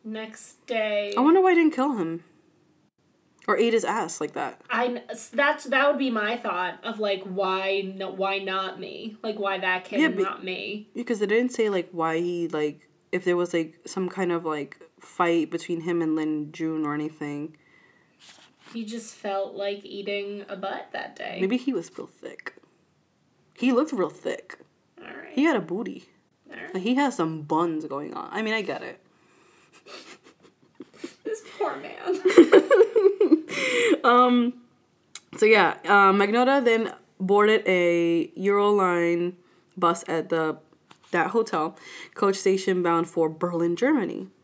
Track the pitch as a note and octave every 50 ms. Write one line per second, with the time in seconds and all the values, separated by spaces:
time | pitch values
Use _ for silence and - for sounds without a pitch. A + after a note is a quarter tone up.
0 | _ A3 G#3+ G#3+ A3 A3 A3 - - - - _ _ - A#3+ A3+ G#3+ G#3+ G#3 G#3
1 | G#3 G3+ G3+ - C4 D4+ E4+ F#4+ F#4 F#4 F4 E4+ D#4+ D4+ - B3+ C4 D4 C4+ G#3+
2 | E3 E3 E3 E3+ - _ _ _ _ _ _ _ _ _ _ _ _ _ _ _
3 | _ _ _ _ _ _ _ _ - - F#3+ - A3+ A#3 A3 A3+ F3 - F3 A3+
4 | E3 D#3+ - - D#3 - - C#3 C#3 C3+ - _ _ - A#3 A#3 B3 B3+ A#3+ A#3
5 | - - A#3 - - - - A3+ C#4 C#4+ D4+ D4 - C4 C4+ C4 C#4+ C#4+ D4+ -
6 | C#4 C4 A3+ G#3+ G#3 G#3 A#3+ A#3+ - G#3+ F3+ F3 F3+ F3+ E3 - - A#3 G#3+ G#3
7 | G#3+ G3+ G3 F#3 - G3 F#3 F#3+ G3 F#3+ F#3 F#3+ F#3+ G3 G3 G3 F#3+ F#3+ F#3+ F#3+
8 | G3 - - F#3+ F#3+ G3 G3 G3 G3 G3 F#3+ F#3+ F#3+ F#3 F#3 - - - - D#2+
9 | - A3+ G#3 - - A3 G#3 G#3 G3 G3 G3 F#3 F#3 F#3 F#3 F#3 F#3 - G#3 B3
10 | D#4 D#4 F#3 F#3+ F#3+ F#3+ - - F#3 F#3 F3+ - G2 - G#3 G#3+ G#3+ _ _ A3+
11 | A#3+ A#3+ A#3+ G3 G#3 G3 G#3+ A#3 B3 B3 B3 - A3 G#3+ G3 F3+ E3+ - - E3
12 | D#3+ D#3+ D#3+ E3 F3 F3 F3 F3 E3+ D#3+ E3 D3+ D3+ D3+ C#3+ - _ _ _ _
13 | _ _ - F#3 F3+ F#3 F3 F3 F3 E3+ F3 E3+ E3 D#3+ - _ _ - - F#3+
14 | F#3 F3+ - G3 F#3+ F3 E3+ E3 E3+ D#3+ D3+ D3+ C#3+ C#3+ - _ - _ _ _
15 | - - - - F3+ E3+ E3+ E3+ D3+ D#3+ E3 E3 - - F3 E3 D#3+ F3+ E3+ E3+
16 | E3 D#3 D#3 D#3+ D#3 D#3 D#3 D3+ D3+ D3+ D3+ - D#3+ D#3+ D#3+ D#3 D#3 D3 D3 D3+
17 | D3+ D#3 D#3 - D3+ D3 D3 C#3+ D3 D#3+ - _ _ _ _ _ _ _ _ _
18 | _ _ _ _ - - - - - _ _ _ _ - - A#3 A3 G#3 A3+ A#3
19 | G#3+ - - - - G#3 G3 G3 G3 G3 - - G3 G3+ G3+ G3+ - - - G3+
20 | G3 G3+ G3+ G3+ G3+ G3+ G#3 G#3 G3+ - G3+ F#3 F#3+ G3 - - - - - -
21 | - - - - - - - - F#3+ F#3+ A#3+ B3 B3 C#4 B3+ F3+ E3 - _ -
22 | - - _ - - - - - _ - - - _ _ _ _ _ _ _ _
23 | _ _ _ _ _ _ _ _ _ _ _ - A#3+ C4 B3 A#3 D4+ D#4 C#4+ G3+
24 | F3 D#3 E3 - - - - - - _ - _ - _ _ _ _ _ _ -
25 | - - - - - - - B3+ C#4+ E4+ C#4+ G#3+ E3 D#3+ E3+ G#3 A#3+ - G3 F#3
26 | - _ _ _ _ _ _ _ _ - - - - - - F#3+ F3+ A3+ B3+ C4+
27 | C#4+ C4+ - - E3 D#3+ D#3+ D#3 D3+ D3 D#3+ D#3+ E3+ E3+ D#3+ D#3 D#3 D3+ C#3 C#3
28 | D3 D#3 - - - - - G#3 A3 G#3+ A3 A3 G3 D#3+ C3+ - - C3 - _
29 | _ _ _ _ _ _ _ _ _ _ _ _ _ _ _ - _ - - -
30 | - - - _ _ - _ _ _ - _ _ _ _ _ _ - _ _ -
31 | - - - _ _ A4 A4 G#4+ - - - - G4+ - - C#4 - - - -
32 | - F4+ F#4 - - F#4 G4+ - D#4 - - - - - C#5 F#4+ A4+ - - A4+
33 | F#4+ G4 G4+ - G#4+ D4+ D#4 D#4+ - - - - C5 B4+ B4 A#4+ A#4+ A4+ F4 -
34 | - B3 A#3+ B3 B3 B3 B3 A#3+ A#3 A#3+ B3 - - _ _ _ _ _ _ _
35 | _ _ _ - _ _ - - A3 G#3+ A3 G#3 F3+ D#3 - - - E3 G3+ G3+
36 | G3 F#3+ F#3+ G3+ G3+ G3+ G#3+ A#3+ B3+ C4 C#4 C#4 B3 A#3 A3+ A3+ A3+ - - -
37 | _ _ _ _ F#3+ F#3 G3+ G3+ G#3 G#3+ A3+ - - - F#3 F3+ F3 F3 E3+ E3+
38 | E3+ E3+ E3+ E3+ - - - - F#3 G3+ G3+ G3+ G3+ G#3 G#3 G3+ F#3+ F3+ F3 F3
39 | E3+ E3+ E3+ E3+ F3 F3+ F3+ - _ _ _ _ _ _ _ F#3 F3 E3+ E3+ E3+
40 | - - D#3+ E3 D#3 - E3+ D#3+ D#3+ D#3 D#3 - _ _ _ _ _ _ - _
41 | _ _ - F3 D#3 - F#3+ A3+ A3 - - D#3+ D#3 E3 - - - - - -
42 | - - _ - G#3 G3 F#3+ G3 - G3 F#3+ F#3+ F#3+ G3+ F#3 F3+ F3 E3+ E3+ E3
43 | E3+ E3+ - E3+ D#3+ D#3 D#3+ D#3 F3+ F3 F3 E3 E3+ E3+ F3 E3+ A#3+ C#4 D#4+ C4+
44 | F#3+ - - - F#3+ F#3+ _ _